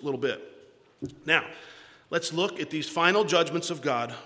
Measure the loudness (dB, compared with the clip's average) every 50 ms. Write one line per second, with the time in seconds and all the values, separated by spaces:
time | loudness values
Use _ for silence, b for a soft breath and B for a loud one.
0 | -4 -4 -2 0 0 0 -2 -2 -8 -16 -20 -20 -20 -20 _ _ _ _ _ _
1 | -12 -12 -12 -8 0 2 2 2 2 -2 B B B B B B B B B B
2 | B B -4 -2 -2 -2 0 0 0 0 0 -4 -6 -4 -4 -4 -6 -4 0 4
3 | 4 6 6 4 4 4 4 4 4 4 0 -2 -2 -2 -4 -2 -2 0 0 0
4 | -2 -4 -6 -12 -14